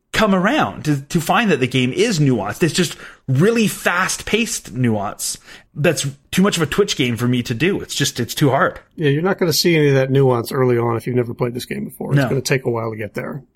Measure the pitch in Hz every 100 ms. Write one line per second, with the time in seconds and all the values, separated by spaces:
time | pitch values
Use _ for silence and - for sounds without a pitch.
0 | _ - 214 190 190 302 113 90 147 143
1 | - 170 156 185 226 139 127 131 127 127
2 | 233 175 143 120 98 - 165 - 175 -
3 | - - - 131 196 233 214 - 202 180
4 | 185 - - 214 233 - - 113 123 107
5 | 101 - - - - - _ - 160 151
6 | 139 - _ - 196 185 147 - 202 -
7 | 127 113 123 123 120 117 165 180 - -
8 | 139 - 113 - 143 135 175 - - -
9 | 147 143 180 - 180 139 180 165 147 135
10 | 131 135 135 120 113 139 127 120 117 117
11 | 127 123 120 113 123 123 - 139 - -
12 | - 143 127 139 - 139 131 117 113 110
13 | 101 - - 143 -